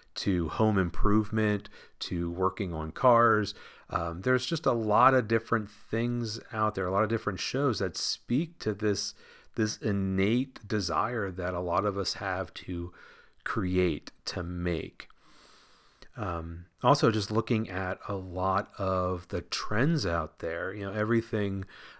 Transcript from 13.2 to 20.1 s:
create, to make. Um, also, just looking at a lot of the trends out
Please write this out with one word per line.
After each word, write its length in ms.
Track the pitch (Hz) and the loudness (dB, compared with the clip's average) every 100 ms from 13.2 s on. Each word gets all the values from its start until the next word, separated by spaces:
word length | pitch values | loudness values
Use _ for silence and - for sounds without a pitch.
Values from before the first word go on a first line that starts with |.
| - _ - | -20 _ -6
create, 680 | 117 92 92 92 76 - - - | -2 2 2 2 0 -8 -14 -8
to 180 | 95 | -6
make. 640 | 87 90 87 82 82 - - - - - - - - - _ _ - - | -6 -2 -2 -2 -4 -12 -20 -20 -20 -20 -20 -20 -20 -20 _ _ -18 -8
Um, 480 | 98 85 82 85 87 - | -4 -4 -6 -12 -16 0
also, 300 | 123 143 131 | 4 6 4
just 180 | 107 101 | 2 0
looking 400 | 107 113 113 110 | -2 0 -2 -2
at 300 | 95 92 98 - | -4 -4 -6 -6
a 80 | 98 | -8
lot 560 | 92 92 95 95 101 - | -6 -2 0 0 -2 -4
of 480 | 95 92 90 90 - | -2 0 0 -4 -6
the 140 | 90 | -8
trends 640 | - - - 107 147 160 | -6 -6 0 2 2 2
out 360 | 98 | 0